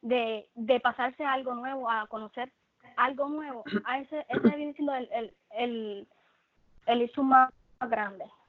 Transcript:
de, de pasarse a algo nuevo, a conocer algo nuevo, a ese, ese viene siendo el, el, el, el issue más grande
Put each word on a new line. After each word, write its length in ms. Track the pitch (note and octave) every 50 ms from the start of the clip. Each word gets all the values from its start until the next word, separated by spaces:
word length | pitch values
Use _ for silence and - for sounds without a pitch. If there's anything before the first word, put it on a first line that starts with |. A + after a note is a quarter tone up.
de, 440 | - A#3 B3 B3 A#3 A3+ A3+ G#3+ G3+ _ _
de 260 | A#3+ A3+ G#3+ C4 B3
pasarse 440 | - B3 A#3+ - B3 B3+ B3+ - D#4
a 80 | C#4
algo 220 | C4+ C4+ C4 B3+ B3
nuevo, 360 | A#3+ B3 C4 C4+ C4+ B3+ A3+
a 160 | A3+ A3 G#3+ G#3
conocer 440 | - A3 A3 G#3 _ B3 A#3+ C4 _ _ _ _ _ _ _ - -
algo 320 | - B3 B3+ C#4 B3+ C#4+ C#4+
nuevo, 360 | D4 D4+ D#4 D4 C4 A#3 G#3 - - G#3 G#3+
a 140 | - B3 C4+
ese, 260 | C#4 - D#4 D4+ D#4+ -
ese 280 | B3 - - E4 D4
viene 180 | D4 D4 D4 C#4+
siendo 200 | - D4 C#4+ C#4
el, 140 | B3+ B3 -
el, 220 | G3 A#3 A#3 G3+ - _ _ _ G#3+
el, 520 | A3 A#3+ B3 A#3 A3+ A3 G#3+ G3+ G3+ - _ _ _ _ _ _ _ _ _ _ _ _ _ _ - _
el 160 | - A#3 A#3+
issue 220 | A#3+ A#3+ - - C#4
más 260 | C4 C4 C4 C4 C4 - _ _ _ - _
grande 440 | B3+ A#3 A#3 G#3+ G#3+ G3+ G3 F#3 D#3+ - - _ _